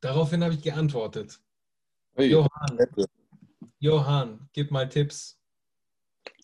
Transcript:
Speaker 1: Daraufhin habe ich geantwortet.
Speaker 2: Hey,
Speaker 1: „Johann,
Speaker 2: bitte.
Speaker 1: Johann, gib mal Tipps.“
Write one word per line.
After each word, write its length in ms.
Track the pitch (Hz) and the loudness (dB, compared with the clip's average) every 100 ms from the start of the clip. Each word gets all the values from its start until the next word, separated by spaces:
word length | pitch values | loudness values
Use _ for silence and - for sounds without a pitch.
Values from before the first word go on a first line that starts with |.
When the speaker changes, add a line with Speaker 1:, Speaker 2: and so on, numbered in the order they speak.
Speaker 1:
Daraufhin 420 | 131 143 151 170 | -4 0 0 0
habe 120 | 170 156 | 0 -2
ich 60 | |
geantwortet. 800 | 160 151 156 127 107 110 104 - _ _ _ _ _ _ _ - | -4 -2 -2 -2 -6 -8 -12 -16 _ _ _ _ _ _ _ 0
Speaker 2:
Hey, 160 | 135 | 4
Speaker 1:
„Johann, 460 | 156 147 - 143 120 | 6 4 0 -6 0
Speaker 2:
bitte. 280 | 123 - 98 - _ _ - _ - _ | 0 2 -4 -6 _ _ -20 _ -20 _
Speaker 1:
Johann, 720 | 143 156 139 143 120 110 - | 2 2 2 0 -2 -8 -14
gib 200 | - 143 | -8 -4
mal 180 | 135 131 | -2 -2
Tipps.“ 500 | 151 147 - - - _ _ _ _ _ _ _ _ - - | -2 -2 -4 -18 -20 _ _ _ _ _ _ _ _ -20 -20